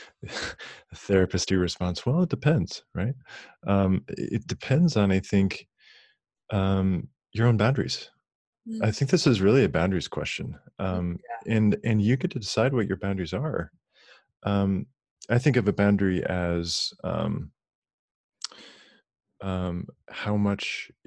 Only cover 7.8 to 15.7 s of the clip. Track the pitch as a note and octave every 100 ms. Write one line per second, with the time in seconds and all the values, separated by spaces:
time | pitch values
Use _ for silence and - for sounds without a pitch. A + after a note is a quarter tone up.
7.8 | - - - _ _ _ _ _ A3+ A3+
8.8 | A2 - C3+ F3 D3+ G#2+ F#2+ C3 F#2+ D#2+
9.8 | F2+ F#2 - - D2+ - C2 - - -
10.8 | F#2 F2+ F2 E2+ - - - A2+ G#2+ G#2
11.8 | - G#2+ G#2 C3 G#2 B2+ G2+ - B2 C3
12.8 | F#2+ F#2 G2 F#2+ E2+ F#2 D3+ - E2+ _
13.8 | _ _ _ - _ _ G2+ G2+ G2 F#2+
14.8 | - _ _ _ - A#2+ D3 B2 G2+